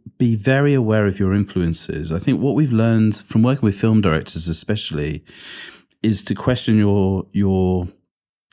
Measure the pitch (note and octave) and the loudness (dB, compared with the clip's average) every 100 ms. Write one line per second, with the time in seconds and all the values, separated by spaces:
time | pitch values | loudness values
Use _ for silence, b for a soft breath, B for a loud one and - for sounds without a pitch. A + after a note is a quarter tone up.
0 | - - A#2+ A2 C3 C3+ C#3+ C#3 A2 G#2+ | -14 -2 0 0 2 2 2 2 2 2
1 | G2+ F#2+ F#2+ G2 F#2+ F#2 E2+ D#2+ - D#2 | 2 0 0 0 0 -2 -2 -2 -6 -8
2 | D#2+ E2 - F#2 B2 A#2 D3 A2+ A2+ A2+ | -6 -4 -2 0 0 0 0 2 2 2
3 | A2 G2+ - A2 A#2+ C3+ G#2+ - A2+ A2 | 2 -2 -2 2 2 2 0 0 2 2
4 | F#2+ D#2 - E2+ E2+ D#2+ - G#2+ - B2+ | 2 0 -2 -6 -4 -4 -4 -4 -4 -6
5 | D2 - B B B B B B B _ | -6 -8 B B B B B B B _
6 | A2+ G#2 - G2+ - B2 - G#2+ G#2 G2+ | -2 -2 -2 -4 -2 0 2 2 4 2
7 | F#2+ F#2+ - G2 G2 F#2+ F#2 F#2 F2 - | 2 0 -2 -2 0 2 2 0 -4 -10
8 | _ _ _ _ _ | _ _ _ _ _